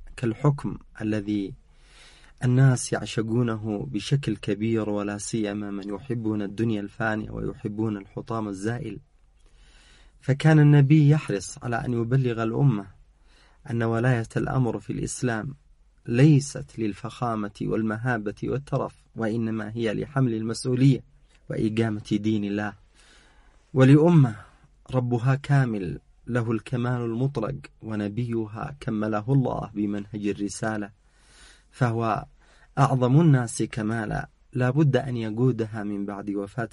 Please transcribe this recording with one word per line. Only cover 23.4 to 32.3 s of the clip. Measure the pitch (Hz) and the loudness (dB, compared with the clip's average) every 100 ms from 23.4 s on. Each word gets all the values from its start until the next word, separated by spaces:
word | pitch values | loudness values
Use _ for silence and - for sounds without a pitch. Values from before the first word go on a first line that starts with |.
| _ _ _ | _ _ _
ولأمة | 131 131 147 165 165 123 104 - _ _ _ - | 4 8 8 8 8 6 2 -14 _ _ _ -6
ربها | 127 120 120 131 | -2 0 0 2
كامل، | 135 - 139 123 104 87 - _ _ - | 0 2 2 2 -2 -6 -8 _ _ -4
له | 120 113 | -2 0
الكمال | 110 - 123 120 123 | -2 -2 -2 -2 -2
المطلق، | 117 113 135 139 101 92 - _ | -2 -2 -2 -2 -6 -6 -14 _
ونبيها | 110 104 104 107 120 113 107 110 143 143 | -8 -4 -4 -4 -4 -4 -6 -8 -10 -10
كمله | 127 107 107 107 107 | -6 -4 -2 -2 2
الله | 139 120 117 107 | 2 2 -2 -6
بمنهج | 104 104 104 104 107 101 | -4 -4 -4 -8 -6 -4
الرسالة، | 101 101 - 110 107 104 - _ _ _ - - - _ | -4 -6 -4 -6 -6 -8 -14 _ _ _ -20 -20 -20 _
فهو | - 120 113 113 101 - | -2 -2 0 -2 -2 -6